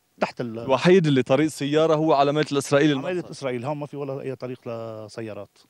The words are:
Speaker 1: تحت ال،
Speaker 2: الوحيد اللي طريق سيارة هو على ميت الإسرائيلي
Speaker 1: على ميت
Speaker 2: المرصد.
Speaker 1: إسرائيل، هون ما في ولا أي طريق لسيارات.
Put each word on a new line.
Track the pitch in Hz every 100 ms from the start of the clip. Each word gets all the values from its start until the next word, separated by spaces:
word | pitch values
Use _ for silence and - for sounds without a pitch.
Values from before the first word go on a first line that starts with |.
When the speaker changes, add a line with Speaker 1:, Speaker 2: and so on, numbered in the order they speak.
| _ -
Speaker 1:
تحت | - -
ال، | 120 113
Speaker 2:
الوحيد | 120 131 170 190 156
اللي | 131
طريق | 123 135 156
سيارة | - 143 151 160 151
هو | 156
على | 143 143
ميت | 147 151
الإسرائيلي | 139 - 139 156
Speaker 1:
على | 139
ميت | 170
Speaker 2:
المرصد. | 180 -
Speaker 1:
إسرائيل، | 135 135 123 127
هون | 151
ما | 147
في | 143
ولا | 143 135
أي | 131 127
طريق | 127 127 123
لسيارات. | 117 113 110 107 - 110 101 98 _ -